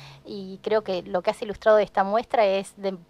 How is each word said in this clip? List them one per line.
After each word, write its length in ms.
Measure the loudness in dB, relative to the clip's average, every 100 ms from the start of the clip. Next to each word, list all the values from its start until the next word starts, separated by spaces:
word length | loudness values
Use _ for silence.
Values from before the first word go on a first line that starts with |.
| -20 -20 -14
y 340 | -12 -12 -10
creo 220 | -2 -2
que 180 | 0 -6
lo 180 | -4 -4
que 100 | -2
has 100 | -4
ilustrado 360 | -6 -2 4 6
de 60 |
esta 200 | 4 0
muestra 420 | 0 0 0 0 2
es 280 | 0 -4 -8
de, 200 | -8 -8 -10